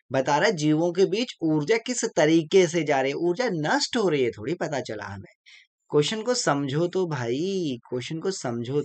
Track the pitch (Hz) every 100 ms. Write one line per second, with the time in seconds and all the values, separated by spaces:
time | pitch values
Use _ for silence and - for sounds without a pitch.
0 | _ 131 131 147 202 165 151 151 175 175
1 | 185 202 247 - 160 156 147 226 - 247
2 | 226 - 156 165 156 190 175 170 147 139
3 | 131 147 170 175 175 175 151 262 285 247
4 | 196 147 120 107 113 175 160 139 - 107
5 | - 98 - _ - - _ _ _ 147
6 | 147 220 214 247 - 143 143 143 175 185
7 | 180 143 120 131 185 196 160 120 - 127
8 | 120 160 185 190 131 117 120 147